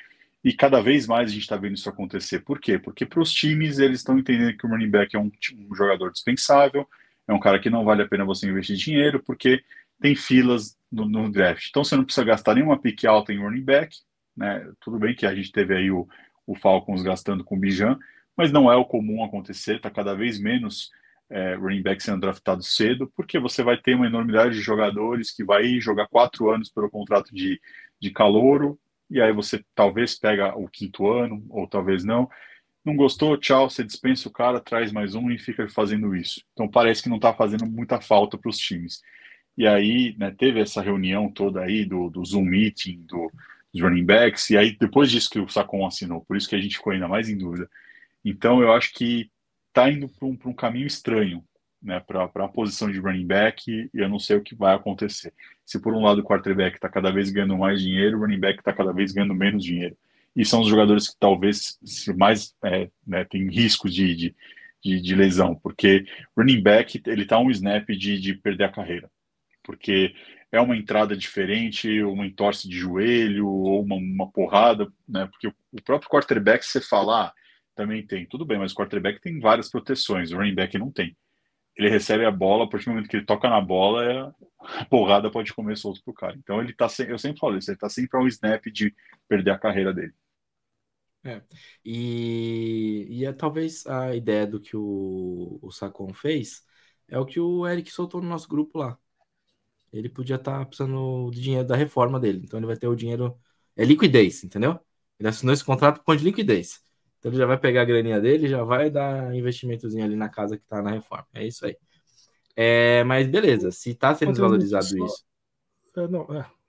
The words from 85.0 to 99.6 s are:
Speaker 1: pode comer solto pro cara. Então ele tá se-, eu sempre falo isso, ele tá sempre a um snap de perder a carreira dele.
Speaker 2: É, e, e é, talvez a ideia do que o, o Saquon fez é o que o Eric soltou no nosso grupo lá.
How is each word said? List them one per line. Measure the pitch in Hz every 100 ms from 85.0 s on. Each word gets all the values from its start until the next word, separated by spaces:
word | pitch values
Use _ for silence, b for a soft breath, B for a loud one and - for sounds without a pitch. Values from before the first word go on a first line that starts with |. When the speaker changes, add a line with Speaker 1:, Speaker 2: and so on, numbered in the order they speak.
| 98 101 107
Speaker 1:
pode | 113 107
comer | - 107 104
solto | 104 -
pro | -
cara. | - 92 139
Então | - 104
ele | 120
tá | - 117
se-, | - 120
eu | 117
sempre | 143 147
falo | 147 98
isso, | 98
ele | 98
tá | 104
sempre | - 127 131
a |
um | 127
snap | 113 107 110 117
de | 107 104 - b b _
perder | 101 95
a | 95
carreira | - 98 95
dele. | 87 82 - _ _ _ _ _ _ _ _ _ _
Speaker 2:
É, | 131 107 - 160 b b
e, | 113 117 120 117 117 117 117 113 113 113 107 104 98
e | 120 135
é, |
talvez | 135 156 156 160 - 135
a | 131 131 120
ideia | 113 107 104
do | 107
que | - 107
o, | 104 98 95 92 90 90 87 -
o | -
Saquon | - 98 - 95
fez | 95 147 156 107 - _ _ _ _ _
é | 127
o | 135
que | 170
o | 170 180 175
Eric | 175 175
soltou | - 175 180
no | 175
nosso | 170 -
grupo | 151 151 160
lá. | 131 120 _ _ _ _ _ _